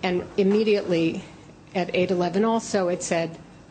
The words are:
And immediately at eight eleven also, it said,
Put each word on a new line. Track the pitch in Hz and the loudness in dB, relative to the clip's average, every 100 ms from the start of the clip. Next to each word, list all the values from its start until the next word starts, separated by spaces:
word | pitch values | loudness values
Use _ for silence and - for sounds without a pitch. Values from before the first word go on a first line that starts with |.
And | 190 180 170 - | 0 -2 -4 0
immediately | 190 208 220 208 - 170 165 190 - - - - - | 2 4 4 2 2 0 2 -2 -10 -18 -20 -20 -8
at | 202 175 | -4 -2
eight | - 180 | 0 0
eleven | 180 175 180 | 2 0 2
also, | 220 226 220 208 180 | 2 0 0 0 0
it | 180 | -2
said, | - 170 165 165 - - - | -2 -2 -2 -8 -18 -20 -6